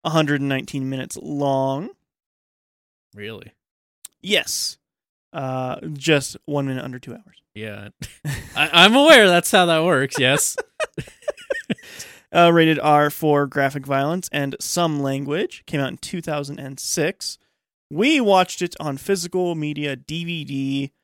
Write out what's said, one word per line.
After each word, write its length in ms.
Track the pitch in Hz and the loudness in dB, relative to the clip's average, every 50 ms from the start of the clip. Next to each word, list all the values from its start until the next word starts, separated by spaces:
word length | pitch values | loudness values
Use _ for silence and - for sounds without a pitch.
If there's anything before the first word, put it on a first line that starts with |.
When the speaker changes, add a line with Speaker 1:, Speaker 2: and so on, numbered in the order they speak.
| _ | _
Speaker 1:
a 40 | 170 | 0
hundred 300 | 156 165 156 143 147 139 | 2 2 2 2 0 0
and 80 | 139 | 0
nineteen 420 | 139 135 131 135 - - 139 131 131 | -2 -2 -4 -4 -6 -8 -6 -6 -6
minutes 280 | 135 131 131 - - - | -6 -8 -8 -10 -12 -14
long. 680 | - 156 147 143 143 139 135 135 135 135 135 139 180 381 392 _ _ _ _ _ _ _ _ _ _ _ _ _ _ _ _ _ _ _ _ _ _ _ _ | -10 -8 -6 -2 0 0 0 0 0 0 -2 -4 -6 -10 -14 _ _ _ _ _ _ _ _ _ _ _ _ _ _ _ _ _ _ _ _ _ _ _ _
Speaker 2:
Really? 380 | 104 104 113 113 101 - 110 _ _ _ _ _ _ _ _ _ _ _ - _ _ | -14 -14 -14 -14 -14 -18 -20 _ _ _ _ _ _ _ _ _ _ _ -20 _ _
Speaker 1:
Yes. 560 | - 180 208 170 - - - - - - - _ _ _ _ _ _ _ _ _ _ _ - | -2 0 0 0 0 -2 -6 -6 -6 -8 -10 _ _ _ _ _ _ _ _ _ _ _ -10
Uh, 480 | 165 135 131 131 131 127 127 - - 151 160 156 | -8 -6 -6 -4 -4 -4 -6 -6 -6 -6 -8 -8
just 440 | 139 135 160 156 143 135 - - - _ | -4 2 2 2 2 2 -4 -12 -14 _
one 200 | - 143 143 139 | -6 -4 -4 -2
minute 200 | 135 131 131 127 | -4 -6 -6 -8
under 120 | 131 127 123 | -10 -14 -14
two 140 | - - - | -14 -16 -16
hours. 280 | 233 214 _ _ _ _ _ _ | -18 _ _ _ _ _ _ _
Speaker 2:
Yeah. 360 | 107 107 110 104 104 104 104 _ _ - - - _ _ | -14 -12 -12 -12 -14 -16 -18 _ _ -18 -18 -18 _ _
<laughs> 20 | 147 135 - - - - | -8 -8 -8 -10 -10 -4
I, 140 | - 147 156 143 170 175 | -4 -2 2 6 8 8
I'm 100 | 202 226 | 8 8
aware 320 | 269 285 320 320 254 214 | 6 8 10 10 10 10
that's 240 | 190 175 175 170 - | 8 6 4 2 4
how 140 | - 196 180 | 4 4 4
that 180 | 170 165 160 160 | 4 2 2 2
works, 340 | 180 170 131 135 135 - | 2 2 2 2 0 -2
yes. 380 | - 131 127 139 156 - - - - - _ _ _ 622 - _ | 0 2 2 2 2 0 -2 -4 -6 -10 _ _ _ -10 -8 _
<laughs> 80 | - - - - _ _ - - - - _ - - - _ - _ - - - - - - - - _ _ - | -14 -14 -14 -16 _ _ -14 -14 -14 -8 _ -8 -8 -6 _ -8 _ -8 -20 -20 -18 -20 -20 -20 -20 _ _ 2
Speaker 1:
Uh, 180 | 175 175 170 170 | 4 6 6 8
rated 240 | 170 160 160 160 143 | 6 6 4 4 2
R 300 | - 151 147 147 147 147 | 4 4 4 4 4 2
for 380 | - - 160 151 147 143 143 | 0 -2 0 2 2 2 2
graphic 380 | 135 - 147 139 135 143 147 131 | 0 0 0 0 0 -2 -4 -6
violence 440 | 139 139 135 139 147 170 185 180 - | -2 -2 -2 0 -2 -4 -4 -6 -6
and 240 | - 147 143 139 131 - | -4 -4 -4 -4 -6 -8
some 400 | - - - 175 175 165 151 143 | -8 -6 -2 -2 0 0 0 -2
language. 640 | 139 139 135 135 143 139 147 170 - - - - _ | -2 -2 -4 -4 -4 -4 -4 -4 -4 -6 -8 -14 _
Came 140 | - - 147 | -8 -4 -4
out 80 | 135 131 | -4 -4
in 80 | - | -6
two 240 | - - - - 175 | -10 -12 -10 -10 -10
thousand 380 | 160 - 151 147 143 139 143 - | -8 -6 -8 -8 -8 -8 -12 -12
and 200 | 139 135 139 131 | -12 -14 -14 -12
six. 580 | - - - - 151 170 196 _ - - - _ _ _ _ _ _ _ _ _ _ _ | -8 -6 -4 -2 -2 -2 -4 _ -10 -12 -12 _ _ _ _ _ _ _ _ _ _ _
We 320 | 147 151 214 285 320 285 | -4 0 2 2 2 2
watched 400 | 240 202 196 185 185 180 - - | 2 4 4 4 4 2 -2 -6
it 140 | 185 175 - - | -6 -8 -6 -8
on 160 | 156 151 135 | -8 -8 -8
physical 580 | 139 - - 196 185 170 175 - 185 180 175 170 | -8 -4 -4 -4 -4 -4 -6 -4 -2 -2 -2 -2
media, 400 | 160 151 151 151 147 147 147 135 | -4 -6 -6 -6 -6 -6 -6 -6
D 260 | 131 135 - 151 165 170 | -8 _ -10 -8 -8 -6
V 180 | 170 170 165 147 | -6 -8 -8 -8
D 460 | 135 139 135 135 135 135 139 139 135 _ _ | -8 -6 -4 -4 -2 -2 -4 -4 -6 _ _